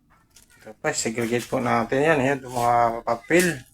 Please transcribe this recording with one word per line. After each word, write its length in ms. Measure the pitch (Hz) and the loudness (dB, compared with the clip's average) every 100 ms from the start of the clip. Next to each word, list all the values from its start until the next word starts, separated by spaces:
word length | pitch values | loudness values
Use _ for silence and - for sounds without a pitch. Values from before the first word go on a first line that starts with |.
| _ _ _ - _ _ | _ _ _ -20 _ _
Ito 160 | - - | -20 -6
pa, 160 | 156 147 | -4 -2
segregate 480 | 120 113 113 120 | -4 -2 -2 -2
po 160 | 117 131 | -2 -4
natin 480 | 120 117 113 135 151 | 0 0 0 2 2
yan. 160 | 156 | 2
Ayan, 160 | 131 135 | 2 -2
itong 160 | 131 127 | -4 -2
mga 480 | 120 120 117 117 | 2 4 2 0
papel. 560 | 117 117 - 165 180 135 - | -4 -6 2 2 2 -2 -12